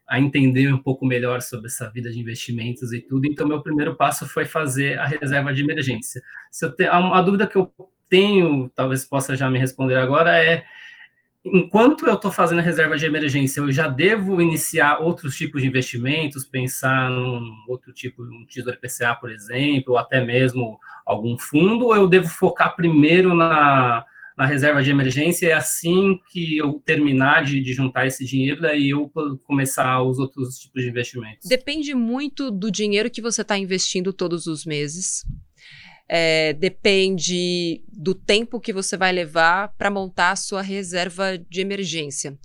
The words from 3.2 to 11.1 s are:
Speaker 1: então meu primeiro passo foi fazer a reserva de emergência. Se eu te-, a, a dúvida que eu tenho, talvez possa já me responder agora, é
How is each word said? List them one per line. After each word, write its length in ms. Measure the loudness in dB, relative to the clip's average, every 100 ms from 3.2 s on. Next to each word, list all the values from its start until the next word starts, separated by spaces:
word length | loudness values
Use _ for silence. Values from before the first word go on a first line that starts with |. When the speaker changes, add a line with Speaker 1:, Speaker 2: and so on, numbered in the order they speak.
| 0
Speaker 1:
então 220 | 0 -2
meu 140 | -2
primeiro 340 | -2 -2 -2 0
passo 320 | 0 0 -6
foi 160 | -4
fazer 540 | -4 -2 -2 0 -2 -2
a 80 | -4
reserva 480 | -4 -2 -2 0
de 80 | -2
emergência. 580 | -2 -2 -2 -4 -8 -14 -16 -20 -20
Se 160 | -8 -6
eu 100 | 0
te-, 80 |
a, 140 | 2 4
a 240 | 4 4
dúvida 240 | 4 2 2
que 100 | 0
eu 160 | -2 -6 -20 _ _
tenho, 580 | 4 6 4 4 2 -2
talvez 320 | -2 -2 -2 -2
possa 280 | -4 -2
já 140 | -2 0
me 100 | 2
responder 360 | 0 0 0
agora, 420 | 2 2 4 4 6
é 300 | 4 2 -2 -18 -20 -20 -20